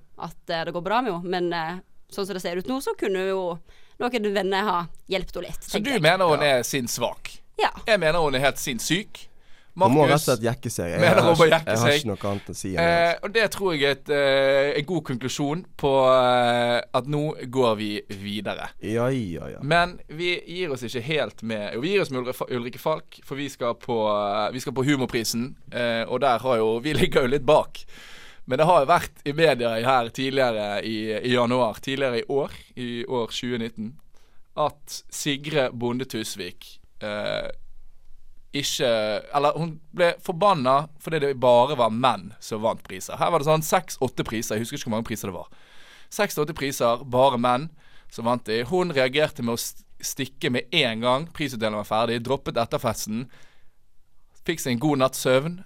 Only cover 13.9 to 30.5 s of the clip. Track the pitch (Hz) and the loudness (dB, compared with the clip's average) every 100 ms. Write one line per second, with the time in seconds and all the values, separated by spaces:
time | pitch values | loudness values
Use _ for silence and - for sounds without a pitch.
13.9 | 139 - 143 139 135 135 139 139 143 151 | 2 0 2 4 4 6 4 4 0 -2
14.9 | 175 151 123 123 - 143 156 - - 143 | -4 -2 -4 -4 -2 -2 -2 -6 -2 2
15.9 | 135 131 131 123 123 120 120 120 120 - | 6 6 6 6 4 4 4 2 0 0
16.9 | - 127 147 151 - 131 127 123 104 107 | -2 0 -2 -2 -6 -4 2 4 2 -2
17.9 | 104 - 101 101 104 101 92 - - 98 | -4 -6 -10 -6 -6 -4 -6 -8 -10 -4
18.9 | 113 123 135 101 78 64 50 139 170 175 | -2 0 -2 -4 -6 -10 -10 0 2 2
19.9 | 175 - 151 175 175 - 170 180 127 117 | -4 -14 -6 -2 -2 -6 -6 -4 -4 -6
20.9 | 120 120 156 110 - 110 110 101 107 151 | -6 -2 -2 -2 -4 -6 -6 -4 -4 0
21.9 | 202 147 127 123 131 - 123 120 - 160 | 0 0 -2 -6 -6 -4 -4 -6 -6 -4
22.9 | 156 - - - 139 143 - 123 117 - | -4 -6 -20 -12 -8 -8 -4 -4 -4 -4
23.9 | 117 107 104 101 104 104 127 143 127 131 | 0 2 2 0 0 0 -2 -6 -2 2
24.9 | 143 123 123 110 117 127 - - 120 120 | 2 0 -2 -2 -4 -6 -10 -10 -4 -2
25.9 | 113 113 123 139 113 127 117 110 117 135 | -2 -2 0 2 2 2 2 2 2 0
26.9 | 143 - 165 123 143 127 151 - - - | 0 2 4 2 2 6 6 4 -6 -16
27.9 | - - - - - - 131 156 175 139 | -16 -16 -18 -18 -16 -4 2 6 6 6
28.9 | 170 - - 147 143 165 127 117 113 120 | 4 2 -6 -6 2 4 4 0 0 2
29.9 | 135 117 - 135 135 127 | 2 2 -4 -2 2 2